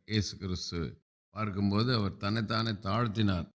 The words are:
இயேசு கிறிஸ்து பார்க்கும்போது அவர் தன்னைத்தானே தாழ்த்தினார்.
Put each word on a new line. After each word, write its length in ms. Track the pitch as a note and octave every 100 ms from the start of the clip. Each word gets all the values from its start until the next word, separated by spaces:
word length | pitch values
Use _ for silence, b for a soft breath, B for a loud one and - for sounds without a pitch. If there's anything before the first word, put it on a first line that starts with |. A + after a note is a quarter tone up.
| -
இயேசு 320 | G#2+ F#2+ -
கிறிஸ்து 640 | F#2 F2 - F2 D2 - _ _ _
பார்க்கும்போது 640 | G2 G#2+ F#2+ G2+ G2+ A#2+
அவர் 240 | A#2 G2 -
தன்னைத்தானே 520 | G2+ A2+ G#2 A2 A2+
தாழ்த்தினார். 800 | G2 G2 G#2+ A#2+ G2 G#2 F2+ -